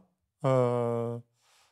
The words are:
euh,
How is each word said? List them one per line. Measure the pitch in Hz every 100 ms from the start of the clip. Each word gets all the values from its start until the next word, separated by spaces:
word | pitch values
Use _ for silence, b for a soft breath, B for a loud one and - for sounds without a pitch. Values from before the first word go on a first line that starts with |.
| _ _ _ _ 135
euh, | 131 123 123 117 117 117 117 - _ _ _ _